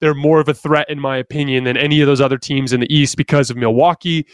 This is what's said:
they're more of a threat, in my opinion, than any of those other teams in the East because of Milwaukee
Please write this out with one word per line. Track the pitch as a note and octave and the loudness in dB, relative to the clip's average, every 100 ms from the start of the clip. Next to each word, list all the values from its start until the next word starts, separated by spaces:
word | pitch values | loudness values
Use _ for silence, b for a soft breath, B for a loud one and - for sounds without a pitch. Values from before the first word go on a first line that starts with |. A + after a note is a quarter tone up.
they're | D#3 | -2
more | C#3+ D3 D#3+ | 0 2 4
of | D3 | 2
a | |
threat, | D3 D3+ D3+ D3+ | -2 0 0 -2
in | D3 | -6
my | C#3 C3 | -6 -6
opinion, | C3 D3+ C#3+ C3 | -6 -6 -2 -2
than | B2+ B2 | 0 0
any | D3 D3+ | 0 2
of | C#3+ | 4
those | C3+ | 2
other | C3+ C3 | 2 -2
teams | - C#3 C3 | -4 -4 -2
in | B2 | -2
the | B2 | 0
East | D3+ C#3 - | 0 0 -2
because | C#3 D3 C3+ | -2 0 0
of | B2 | -2
Milwaukee | A#2 A#2 E3+ E3+ F3 E3 b | 0 2 2 0 -4 -4 b